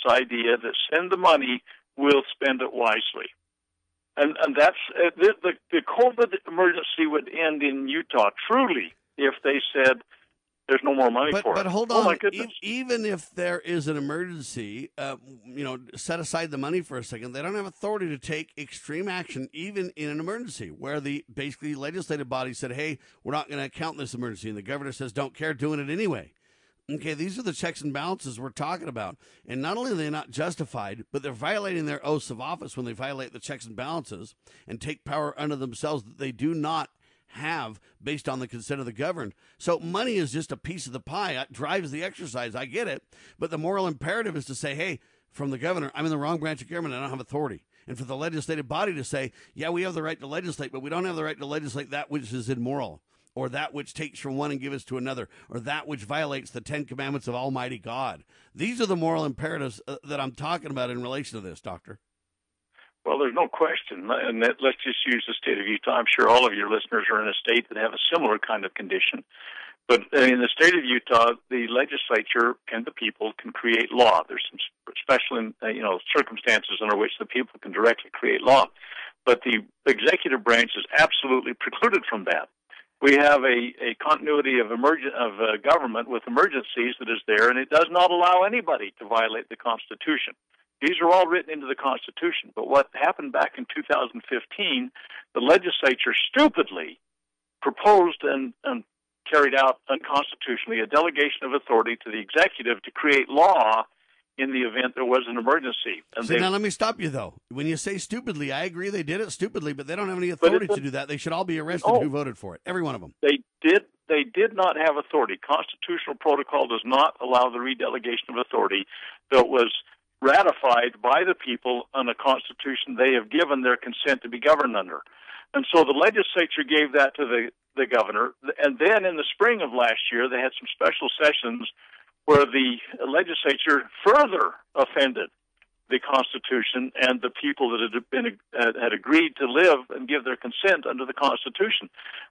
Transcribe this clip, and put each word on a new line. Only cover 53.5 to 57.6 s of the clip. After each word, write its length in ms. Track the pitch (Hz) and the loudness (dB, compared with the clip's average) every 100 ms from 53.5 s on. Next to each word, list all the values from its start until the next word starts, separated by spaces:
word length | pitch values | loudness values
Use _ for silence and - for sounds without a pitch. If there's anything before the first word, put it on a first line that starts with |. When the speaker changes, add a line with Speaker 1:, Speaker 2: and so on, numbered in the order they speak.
Speaker 2:
that 240 | 139 156 | -6 -8
which 180 | 143 139 | -8 -12
takes 260 | - 156 - | -12 -12 -10
from 180 | 139 135 | -8 -6
one 160 | 147 | -4
and 80 | 139 | -6
gives 240 | 139 139 | -8 -10
to 120 | - 127 | -8 -8
another, 320 | 131 127 101 _ - | -6 -8 -12 _ -14
or 100 | 123 | -10
that 260 | 117 151 147 | -8 -8 -8
which 180 | 139 | -10
violates 460 | 107 151 151 135 - | -8 -6 -4 -6 -10
the 100 | 123 | -14
Ten 240 | 110 147 | -10 -8
Commandments 420 | 135 131 139 139 123 | -8 -10 -6 -6 -6
of 80 | |
Almighty 440 | 123 135 135 | -6 -6 -6